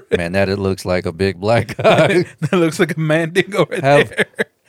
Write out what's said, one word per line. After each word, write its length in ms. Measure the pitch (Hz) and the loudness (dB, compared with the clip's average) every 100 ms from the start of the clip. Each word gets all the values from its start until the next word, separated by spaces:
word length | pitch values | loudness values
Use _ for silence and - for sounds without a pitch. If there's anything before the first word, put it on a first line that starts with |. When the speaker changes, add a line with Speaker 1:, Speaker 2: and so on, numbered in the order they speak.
| - | 0
Speaker 1:
real. 80 | - | -4
Speaker 2:
"Man, 140 | 85 | 0
that 180 | 98 95 | 0 0
it 80 | 101 | 0
looks 260 | 95 90 | -2 -4
like 220 | 95 90 87 | -2 -2 -2
a 60 | |
big 280 | 82 98 87 | -2 -4 -2
black 280 | 101 117 104 | 0 0 0
<laughs> 80 | - | 0
cock"? 320 | 320 - 160 | 2 4 4
Speaker 1:
<laughs> 280 | 180 - - | 2 -2 -6
That 120 | 156 | -2
looks 260 | 185 165 156 | 0 0 0
like 200 | 160 160 | -2 -2
a 20 | |
man 300 | 156 156 165 | 0 0 0
dick 240 | 180 185 | -2 -2
over 200 | 196 160 - | -2 -2 0
Speaker 2:
Have, 300 | 139 143 117 | 2 4 2
Speaker 1:
there. 160 | - - - - _ | -2 -6 -4 -8 _